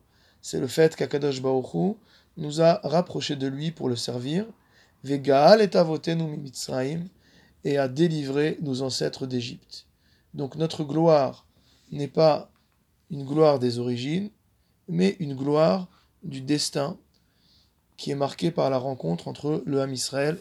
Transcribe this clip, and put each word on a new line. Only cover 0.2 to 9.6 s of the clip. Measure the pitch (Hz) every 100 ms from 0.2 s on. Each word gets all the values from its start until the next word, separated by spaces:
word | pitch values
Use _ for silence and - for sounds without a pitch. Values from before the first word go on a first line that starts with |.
| _ _
C'est | - 160
le | 131
fait | 160 160 -
qu'Akadosh | 139 143 143 131
Baruch | 131 131 127
Hu | 165 185 220 _ _ _ -
nous | 147 151
a | 165 -
rapprochés | 143 160 175 151 139 139
de | 135
lui | 135 160
pour | 160 135
le | 117
servir, | - 123 127 170 226 - _ _ _ _
Vegaal | 135 139 135 135 156 220
et | 202 190
Avotenu | 165 156 - 165
Mi | 160 151
Mitzrayim, | 143 - - 131 131 165 180 _ _ _ _ _
et | 151 143
a | 135
délivré | 131 170 156 135 139 156 -
nos | 143 127
ancêtres | 135 - 151 - 131
d'Égypte. | 127 120 -